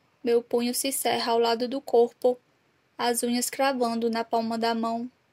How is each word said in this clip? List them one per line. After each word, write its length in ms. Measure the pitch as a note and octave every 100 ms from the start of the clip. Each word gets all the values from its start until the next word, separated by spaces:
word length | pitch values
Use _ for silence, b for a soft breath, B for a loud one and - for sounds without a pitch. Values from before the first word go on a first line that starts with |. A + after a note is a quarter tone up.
| _ _
Meu 200 | A#3+ A#3
punho 320 | A#3+ A#3+ A#3+
se 180 | B3 C4+
cerra 400 | C4 A#3 A#3 A#3+
ao 60 | A#3
lado 280 | A#3 A#3 B3
do 140 | C4+
corpo, 580 | - A#3 A#3+ - B3 B3 _ _ _ _ _ -
as 240 | A#3+ A#3+
unhas 260 | A#3+ A#3+ -
cravando 640 | - C4+ C4 A#3 A#3 A#3
na 120 | A3+
palma 360 | A#3 A#3 A3+ A3+
da 160 | A3+
mão. 360 | A3+ A3+ A#3 B3 - _